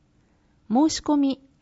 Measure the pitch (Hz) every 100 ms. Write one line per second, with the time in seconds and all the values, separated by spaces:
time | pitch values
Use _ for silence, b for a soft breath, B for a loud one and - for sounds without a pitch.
0 | _ _ _ _ _ _ - 220 311 -
1 | - 294 277 262 _ _